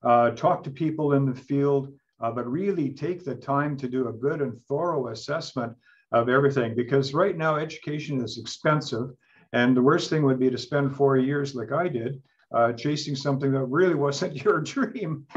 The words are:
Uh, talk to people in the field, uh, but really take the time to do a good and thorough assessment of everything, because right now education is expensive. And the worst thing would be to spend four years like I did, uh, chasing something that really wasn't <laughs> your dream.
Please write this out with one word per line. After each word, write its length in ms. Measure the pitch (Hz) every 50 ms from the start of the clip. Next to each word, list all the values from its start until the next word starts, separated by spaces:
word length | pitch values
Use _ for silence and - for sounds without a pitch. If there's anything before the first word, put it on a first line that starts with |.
| 123
Uh, 260 | 120 120 120 120 117
talk 320 | 117 - - 120 - -
to 80 | - 147
people 440 | 135 - 160 156 - 151 151 143 139
in 120 | 139 139
the 80 | 135 127
field, 580 | 135 - - 139 139 139 143 139 139 139 139 - - _ _ _ -
uh, 100 | 117 117
but 180 | 120 120 120 120
really 420 | 127 170 196 202 190 170 143 127
take 340 | - - 143 165 185 175 -
the 100 | 135 120
time 420 | 117 - - 139 143 147 147 147 131
to 100 | 127 123
do 180 | 123 131 127 110
a 40 |
good 300 | 110 110 127 143 160 151
and 200 | 139 120 107 - - -
thorough 400 | 139 147 175 175 160 143 120 113
assessment 640 | 110 - - - 147 165 147 - - 131 117 113 113 - _ _ _ _ _ _
of 160 | - 117 120 123
everything, 460 | 127 139 143 139 135 131 120 113 107
because 400 | 120 120 117 143 139 135 135 135
right 220 | 160 190 202 175
now 180 | 160 160 160 151
education 680 | 147 160 156 - - - 156 151 151 143 147 143 131
is 160 | 117 113 -
expensive. 760 | 117 113 - - - - 156 151 147 135 - 127 113 127 139 - _ _ _ _ _ _ _
And 240 | - 123 123 123 131
the 60 | 123
worst 280 | 123 139 165 175 160 -
thing 140 | 165 156 147
would 160 | 135 131 127
be 100 | 127 131
to 80 | 127 -
spend 380 | - - 147 147 139 135 135
four 200 | 135 139 135 135
years 380 | 131 127 135 143 143 139 139 139
like 160 | 123 107 -
I 160 | 139 156 180
did, 340 | 175 143 117 110 127 143 - - _ _ _ _ -
uh, 200 | - 117 117 117
chasing 420 | 117 117 - 147 151 147 - 156 143
something 380 | 131 - 143 135 131 143 139
that 140 | 135 135 135
really 280 | 123 135 165 185 180 165
wasn't 400 | 143 143 139 139 - 185 175 147
<laughs> 80 | 139 -
your 160 | 202 175 156
dream. 640 | 151 - - 277 254 - - 240 202 160 156 139 - - -